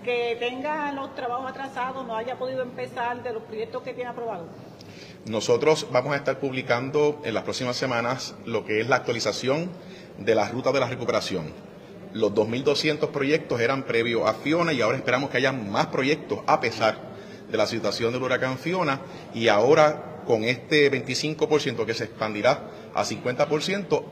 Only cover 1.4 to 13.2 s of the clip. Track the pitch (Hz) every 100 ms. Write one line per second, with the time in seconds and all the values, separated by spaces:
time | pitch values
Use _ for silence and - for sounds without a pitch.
1.4 | 262 262 269 262 254 262 240 220 233 247
2.4 | 254 262 247 247 247 254 240 247 240 220
3.4 | 220 220 226 247 254 240 247 240 226 190
4.4 | 165 - - - - - - - 107 110
5.4 | - 120 147 156 - 131 139 143 143 131
6.4 | 135 131 127 120 135 151 147 147 - 101
7.4 | 95 101 127 123 135 120 120 127 - -
8.4 | 113 113 104 107 117 127 127 117 107 -
9.4 | 123 147 180 - - - - - 101 110
10.4 | 101 117 127 135 123 123 117 110 - 92
11.4 | 76 - - - - - - 107 104 104
12.4 | 110 120 139 143 151 151 147 143